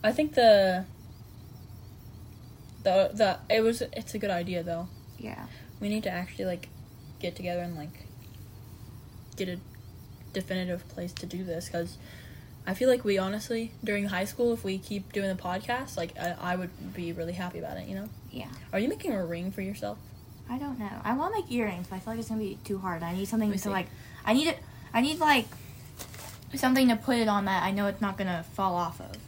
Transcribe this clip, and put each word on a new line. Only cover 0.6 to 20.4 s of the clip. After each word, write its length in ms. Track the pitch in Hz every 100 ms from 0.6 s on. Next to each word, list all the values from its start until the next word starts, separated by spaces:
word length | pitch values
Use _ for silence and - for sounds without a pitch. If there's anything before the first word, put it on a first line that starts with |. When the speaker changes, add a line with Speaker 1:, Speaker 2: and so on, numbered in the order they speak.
| 190 185 185 - - - - - - - - - - - - - - - - - - -
Speaker 1:
the, 280 | 196 185 190
the, 240 | 208 202 - -
it 140 | 220
was, 180 | 220 233
it's 320 | 240 226 214
a 40 | 214
good 100 | 202
idea, 320 | 175 175 180
though. 260 | 170 165 180 - - -
Speaker 2:
Yeah. 280 | - - - - - -
Speaker 1:
We 60 | 202
need 140 | 214
to 60 | 214
actually, 360 | 175 180 - 190
like, 240 | 175 - - - - - -
get 160 | 180 175
together 240 | 180 175
and, 160 | 175 165
like, 300 | 151 - - - - - - - - - - - - - - -
get 140 | 185
a 80 | 180 - - - - - - -
definitive 560 | 196 185 185 180 180 -
place 240 | - 175
to 140 | - 180
do 180 | 175
this, 240 | 185 165 175
'cause 300 | 170 170 - - - - - - - -
I 60 |
feel 160 | 190 254
like 160 | 247
we 140 | 214 196
honestly, 540 | 190 208 208 226 226 -
during 220 | 214 202 202
high 180 | 185
school, 300 | 202 - 240
if 100 | 233
we 140 | 202 190
keep 340 | - 202 190
doing 160 | 208 196
the 120 | 185
podcast, 580 | 180 185 233 247 269 -
like, 180 | 170 -
I, 180 | 175 170
I 160 | 180 185
would 380 | 175 - 185
be 180 | 185 170
really 220 | 170 165
happy 240 | 175 180 170
about 180 | 151 175
it, 100 | -
you 100 | 190
know? 120 | 214 - -
Speaker 2:
Yeah. 180 | 127 - - -
Speaker 1:
Are 60 | 190
you 100 | 247
making 240 | 427 370
a 100 | 208
ring 280 | 170 170 185
for 100 | 196
yourself? 380 | 190 208 202 214 - - - -